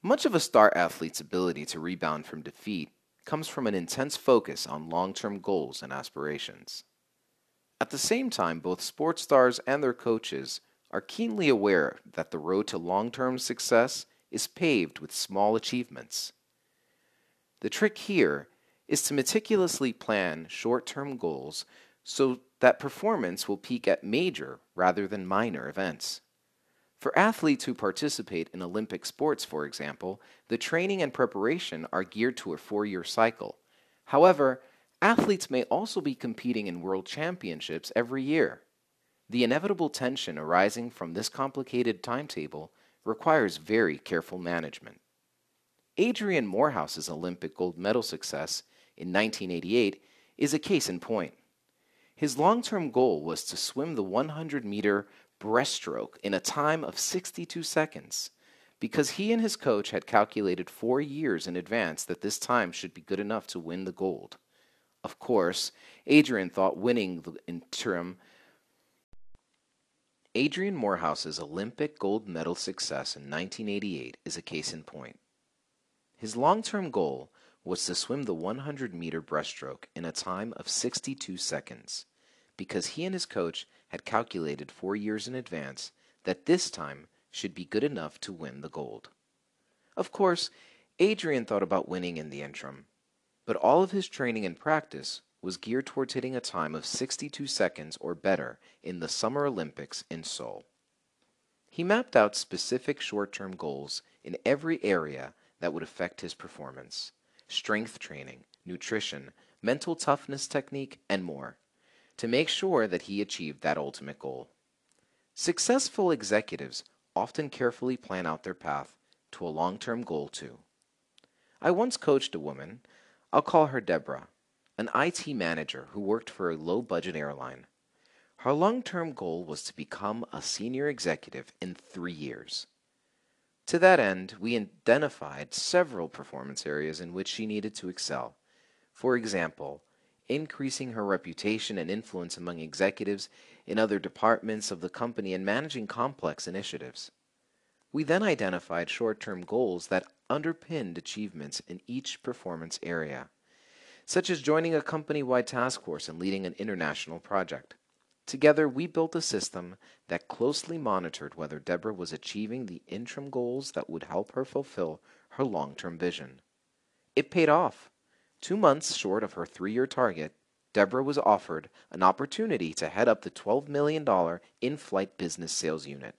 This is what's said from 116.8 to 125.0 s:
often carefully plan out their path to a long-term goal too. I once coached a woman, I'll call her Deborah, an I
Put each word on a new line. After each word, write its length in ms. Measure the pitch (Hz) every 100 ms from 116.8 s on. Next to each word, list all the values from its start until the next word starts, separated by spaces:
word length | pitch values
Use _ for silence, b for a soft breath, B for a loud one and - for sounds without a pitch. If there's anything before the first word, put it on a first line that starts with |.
| - _ _
often 340 | - 110 - 147
carefully 480 | - 123 - 127 127
plan 300 | - 92 85
out 160 | 78
their 120 | 98
path 400 | 90 82 71 69 _ _ _ _
to 140 | - 87
a 20 |
long-term 540 | 78 87 104 - 117
goal 260 | 113 80 71
too. 300 | - 67 62 _ _ _ _ _ _ b b b b
I 80 | -
once 260 | 180 247 -
coached 380 | - 139 -
a 60 | 85
woman, 400 | 73 67 73 117 b b b b b
I'll 100 | -
call 240 | 147 165 151
her 140 | 131
Deborah, 480 | 98 82 71 65 - _ _ _ _ -
an 100 | 113
I 160 | -